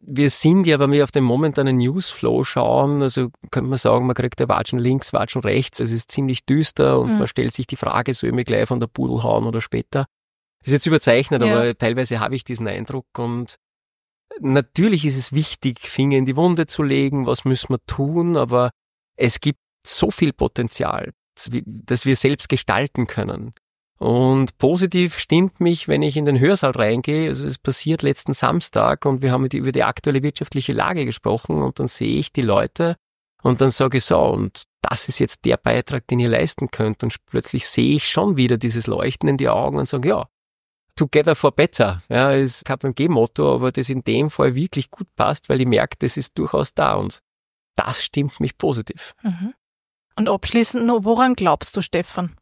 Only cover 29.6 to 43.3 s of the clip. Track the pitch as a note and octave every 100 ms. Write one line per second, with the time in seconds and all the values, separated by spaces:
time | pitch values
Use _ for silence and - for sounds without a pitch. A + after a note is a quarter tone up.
29.6 | C3 B2+ A2 - - C3+ C#3+ - - C#3
30.6 | - B2 G2 F3+ B2+ A2+ - A2+ - D#3
31.6 | C3+ - C3 - A2 B2+ D3 - A#2+ G2+
32.6 | G#2+ - E3+ E3+ _ _ _ _ - B2+
33.6 | C3+ A#2+ C3+ B2+ - E2 C2 - G2+ -
34.6 | - _ - - - - - - - A#2+
35.6 | - A#2 - C3+ - B2 A#2+ A#2 D3 -
36.6 | C3+ - A2 G#2+ A#2 - _ B2 - B2+
37.6 | - - A#2+ D3 - - G3+ D#3+ B2 A#2+
38.6 | A#2 A2+ A2 G2+ B2 C3 - C#3 C3 G#2
39.6 | C3 C#3+ C3+ C#3 C3 G#3 - _ _ _
40.6 | _ _ _ - D3 D3+ D3+ D3+ D3 -
41.6 | E3+ - G#2+ F2+ - A#2 C3+ C3+ C3+ -
42.6 | - C3 C3+ B2+ D#3 D3 A#2